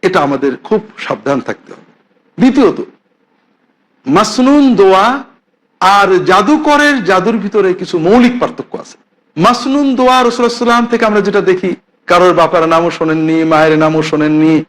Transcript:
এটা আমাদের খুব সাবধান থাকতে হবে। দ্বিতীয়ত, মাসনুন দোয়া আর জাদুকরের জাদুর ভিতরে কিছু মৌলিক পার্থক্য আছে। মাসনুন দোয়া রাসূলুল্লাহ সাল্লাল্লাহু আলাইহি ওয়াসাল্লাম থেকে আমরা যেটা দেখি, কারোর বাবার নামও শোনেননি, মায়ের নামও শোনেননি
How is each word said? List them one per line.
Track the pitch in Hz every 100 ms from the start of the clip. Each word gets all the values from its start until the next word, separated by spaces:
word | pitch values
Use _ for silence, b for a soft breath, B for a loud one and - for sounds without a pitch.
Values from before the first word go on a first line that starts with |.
এটা | 185 185
আমাদের | 143 139 139 127
খুব | - 214 - -
সাবধান | - 131 143 139
থাকতে | - 107 -
হবে। | - _ _ _ _ _ -
দ্বিতীয়ত, | 240 254 226 120 - _ _ _ _ _ _ _ _ _ _ _ -
মাসনুন | 156 214 - 254 294 277 214
দোয়া | 196 190 214 269 269 _ _ _ _ _
আর | 185 202 196 185 151
জাদুকরের | 185 202 302 302 294 294 277
জাদুর | 175 185 185 226
ভিতরে | 196 214 190
কিছু | 180 180 175
মৌলিক | 160 226 240 240
পার্থক্য | 131 - - -
আছে। | - - _ _ _ -
মাসনুন | 190 240 269 277 277 254
দোয়া | 254 254
রাসূলুল্লাহ | 240
সাল্লাল্লাহু |
আলাইহি | 240
ওয়াসাল্লাম | 240 233 240 233 240
থেকে | 233 226
আমরা | 208
যেটা | 202 202
দেখি, | 175 185 185 - _ _ -
কারোর | 175 180
বাবার | 170 160 180 160
নামও | 165 170
শোনেননি, | 160 160 156 156 160
মায়ের | 160 156 160 156
নামও | 156 160
শোনেননি | 156 156 151 156 156 156